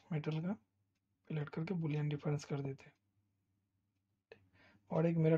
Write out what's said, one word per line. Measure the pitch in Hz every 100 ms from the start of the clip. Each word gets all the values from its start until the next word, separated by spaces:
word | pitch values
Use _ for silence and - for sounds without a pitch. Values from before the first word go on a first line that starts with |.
| -
metal | 156 156 156
का, | 180 214 _ _ _ _ _ _ -
fillet | 156 147
करके | - 160 175
boolean | 160 151 147
difference | 147 156 147
कर | - 143
देते | 139 135
हैं। | - - _ _ _ _ _ _ _ _ _ _ _ _ _ - _ _ - _ -
और | 165 170
एक | 165
मेरा | 160